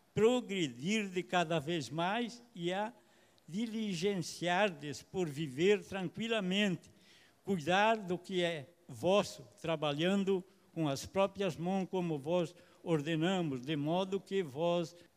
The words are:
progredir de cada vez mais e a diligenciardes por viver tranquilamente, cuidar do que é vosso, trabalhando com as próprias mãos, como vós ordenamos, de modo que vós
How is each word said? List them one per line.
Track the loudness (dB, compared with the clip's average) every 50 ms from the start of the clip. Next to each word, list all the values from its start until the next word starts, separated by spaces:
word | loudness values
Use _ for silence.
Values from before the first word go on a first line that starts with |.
| _ _ 0
progredir | 4 6 6 6 4 0 0 -2 0 0 0 -2 -2 -2 0 0 0 0 -2
de | -2 -4 -4
cada | 0 2 2 2 2 0 -2
vez | 0 -2 -2 -4 -4 -4
mais | -4 -2 0 0 0 -2 -2 -4 -6 -12 -18 -18 -12
e | -6 -4 -2 -2
a | -2 -4 -4 -8 -12 -20 _ _ _ _ _ _ _ _ -10
diligenciardes | -6 -4 -4 -4 -4 -4 -4 -2 -2 -2 0 -2 0 -2 -4 -6 -6 -4 -2 0 2 4 2 2 0 -2 -8 -8 -8 -10 -12
por | _ -4 -4 -4 -2
viver | -2 -4 -6 -4 -2 2 4 4 4 4 2
tranquilamente, | -4 -8 -6 -6 -6 -6 -6 -4 -2 -2 0 0 0 2 2 2 2 2 -2 -6 -12 -20 _ _ -20 -20 -20 -20 -20 _ _ -4
cuidar | -4 -2 -2 0 2 4 6 6 6 4
do | 2 0 -4 -4 -4
que | -4 -4 -2 0 0
é | 0 0 -2 -8 -12 -18 _ _ -16
vosso, | -10 -2 2 4 4 4 4 2 -4 -14 -18 -20 -18 -8
trabalhando | -4 -2 -2 0 0 0 0 2 2 2 2 2 2 2 0 0 -2 -6 _ _ _ _ -4
com | -2 0
as | 0 0 -2 -4
próprias | -4 0 2 2 2 0 0 -2 -2 -2
mãos, | -2 -2 -2 0 0 -2 -2
como | -2 -2 -2 0 -2 -4
vós | -2 0 0 0 0 0 -4 -12 -20 -20 -20 -10 -4
ordenamos, | 0 0 0 2 0 0 2 2 2 2 2 0 0 -2 -4
de | -4 -4 -2
modo | -2 0 0 0 0 0 0 -2 -4
que | -4 -2 -2 -2 -2
vós | -2 -2 -2 0 0 2 0 0 -4 -6 -16 -20 -20 _